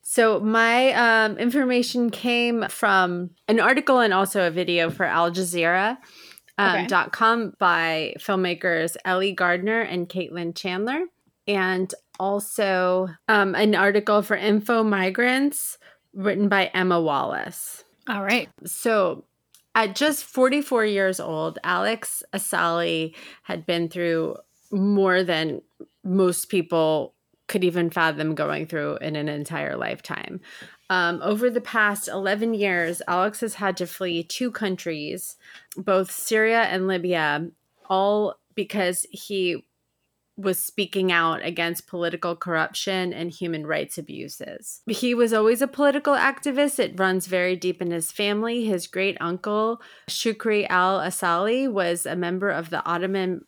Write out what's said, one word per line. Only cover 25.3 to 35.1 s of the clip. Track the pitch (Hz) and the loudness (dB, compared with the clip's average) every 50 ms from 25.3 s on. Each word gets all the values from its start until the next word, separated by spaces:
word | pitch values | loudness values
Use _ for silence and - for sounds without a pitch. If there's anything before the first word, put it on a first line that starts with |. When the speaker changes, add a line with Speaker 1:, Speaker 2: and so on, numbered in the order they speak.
| 170 156 160 156 143 - _ _ _ _ - _ _ _ _ | 0 0 0 -2 -4 -6 _ _ _ _ -20 _ _ _ _
Speaker 1:
most | 196 180 196 190 180 170 - - - | 0 2 4 4 4 2 0 -4 0
people | - 185 160 160 175 165 160 156 156 151 - - _ _ _ _ _ _ _ | 0 0 0 2 2 2 4 4 2 0 -2 -4 _ _ _ _ _ _ _
could | - - 196 180 | -4 -2 2 2
even | 180 170 180 170 170 | 2 2 2 0 0
fathom | 160 180 165 160 151 151 156 160 156 | 2 2 2 2 2 0 -2 -2 0
going | 147 151 147 151 151 156 | -2 -2 -2 -2 -4 -6
through | 160 170 156 147 147 151 | -6 -6 -4 -4 -4 -6
in | - - 151 151 | -6 -6 -6 -4
an | 151 147 | -4 -4
entire | 151 147 147 147 - 165 147 147 143 135 | -4 -4 -6 -8 -6 -6 -6 -4 -4 -6
lifetime. | - - - - - - - - - - - - 185 - - - - - - - _ _ _ | -4 -4 -6 -6 -8 -8 -10 -10 -8 -8 -12 -12 -14 -14 -16 -20 -20 -20 -20 -20 _ _ _
Um, | 190 185 175 170 175 - - | 0 2 2 0 0 -2 -2
over | 185 214 214 240 247 | -2 0 2 0 0
the | 226 240 | 0 0
past | - - - 226 214 208 202 202 - | -4 0 2 2 2 2 2 -2 -6
eleven | - - 196 196 196 202 208 226 226 226 | -6 -6 -4 -2 -2 0 0 0 -2 0
years, | 202 208 196 180 175 170 165 175 170 - | 0 0 0 2 0 0 -2 -4 -6 -4
Alex | - 175 180 185 208 208 - | -2 0 0 0 0 -2 -4
has | 240 220 208 | -6 -6 -4
had | - 202 190 185 | -2 -2 -2 -2
to | - 180 | -2 -6
flee | 170 - - 190 180 170 165 170 | -8 -6 -6 -4 -4 -4 -4 -4
two | _ - - 254 247 | _ -6 -4 -4 -4
countries, | 208 - 220 196 185 180 - 170 160 151 147 151 | -4 -4 -4 -4 -4 -4 -4 -6 -6 -6 -6 -8